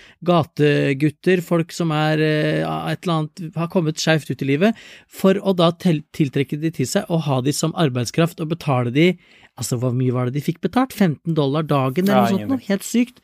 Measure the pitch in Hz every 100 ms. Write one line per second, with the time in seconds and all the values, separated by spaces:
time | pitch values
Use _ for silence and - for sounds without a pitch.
0 | - _ 165 175 135 - 147 143 143 139
1 | 151 - 180 185 175 170 165 - 170 151
2 | 156 156 156 151 156 156 160 156 160 156
3 | 175 160 156 - 165 160 170 190 156 160
4 | - 156 - 135 135 143 208 226 - -
5 | _ - 190 196 196 180 170 175 185 151
6 | - - 143 143 139 151 160 156 127 202
7 | - 165 143 131 127 143 160 175 156 123
8 | 120 - 165 - 160 165 - 127 120 131
9 | 175 180 _ - - - 120 123 127 123
10 | 127 123 123 139 156 160 185 247 262 -
11 | 190 139 - 160 139 147 151 147 131 131
12 | 190 202 - 190 214 262 - 196 - 233
13 | 247 -